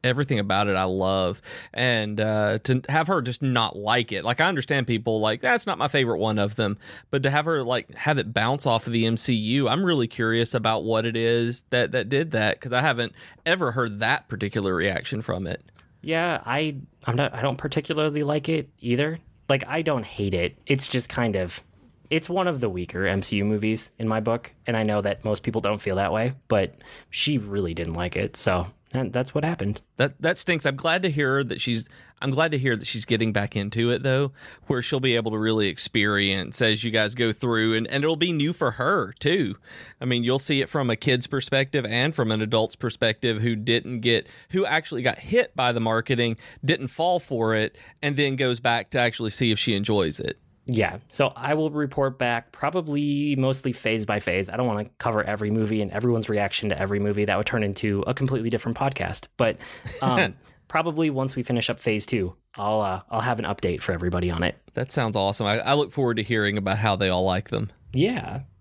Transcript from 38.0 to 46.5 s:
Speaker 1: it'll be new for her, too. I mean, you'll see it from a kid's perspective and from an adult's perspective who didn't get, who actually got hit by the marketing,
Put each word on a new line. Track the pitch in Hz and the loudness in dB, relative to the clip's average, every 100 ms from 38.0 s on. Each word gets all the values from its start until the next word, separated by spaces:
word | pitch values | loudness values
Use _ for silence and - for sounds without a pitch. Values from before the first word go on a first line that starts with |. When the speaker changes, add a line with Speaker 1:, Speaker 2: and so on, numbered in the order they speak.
Speaker 1:
it'll | 151 160 | 0 0
be | 170 | 0
new | 165 147 | 0 0
for | 175 139 | 0 -2
her, | 110 131 196 98 - | 0 0 0 -2 -2
too. | 147 160 117 101 - - - - | 0 0 0 -4 -14 -20 -20 -8
I | |
mean, | 127 123 | -2 0
you'll | 120 135 | 2 0
see | - 143 | 2 0
it | - | 0
from | 151 127 | 0 0
a | 110 | 0
kid's | - 127 - | 0 0 0
perspective | 139 - 135 135 147 117 | -4 0 0 2 -2 0
and | 117 139 | 0 0
from | 156 113 | 0 0
an | 110 | 0
adult's | 107 113 110 - | 2 2 2 -2
perspective | 123 - 113 110 120 107 | -6 0 0 0 -2 0
who | 113 113 | 0 -2
didn't | 113 117 - 120 | 2 0 0 -2
get, | 120 117 - - - | 2 2 0 -20 -6
who | 185 190 | -2 0
actually | 156 160 131 | 0 -2 -2
got | 123 - | -2 -2
hit | - 220 - - | 0 0 0 0
by | 123 | 0
the | 117 | 2
marketing, | 113 110 113 123 120 113 - | 0 0 0 0 0 -2 -10